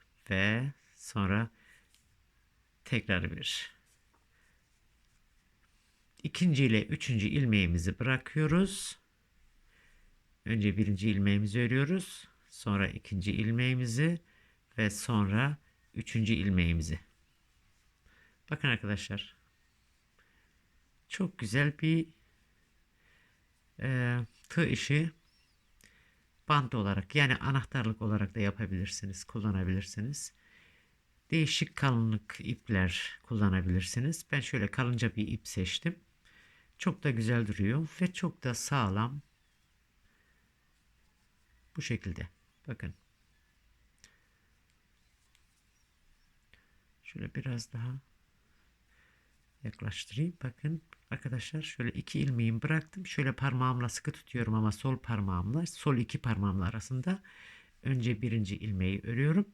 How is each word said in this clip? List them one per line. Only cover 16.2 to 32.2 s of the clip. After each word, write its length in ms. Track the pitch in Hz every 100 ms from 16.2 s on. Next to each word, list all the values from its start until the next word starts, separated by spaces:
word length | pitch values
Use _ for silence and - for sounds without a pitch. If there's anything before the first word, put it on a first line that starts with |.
| 110
ilmeğimizi. 680 | 113 98 90 85 85 78 80 - _ _ _ _ _ _ _ _ _ _ _ _ _ -
Bakın 160 | 151 143
arkadaşlar. 680 | 117 101 101 - 104 - - _ _ _ _ _ _ _ _ _ _ _ _ _ _ _ _ -
Çok 280 | - 190 -
güzel 420 | 110 123 147 147
bir, 280 | 156 165 160 - _ _ _ _ _ _ _ _ _ _ _ _ _ _ _ -
e, 400 | 131 127 123 123 117 _ -
tığ 160 | - 165
işi 460 | 123 - 143 160 - _ _ _ _ _ _ - _ _ _ _ _ -
bant 280 | 147 127 120
olarak 400 | 98 98 90 147
yani 200 | 139 131
anahtarlık 640 | 127 135 - 135 113 110
olarak 340 | 110 104 98 113
da 40 |
yapabilirsiniz, 840 | 101 95 98 92 95 - 98 90
kullanabilirsiniz. 1120 | - 117 107 95 92 92 101 - 113 143 - _ _ - - _ _ _ _ _ -
Değişik 440 | 160 147 - 151 -
kalınlık 600 | 139 117 113 107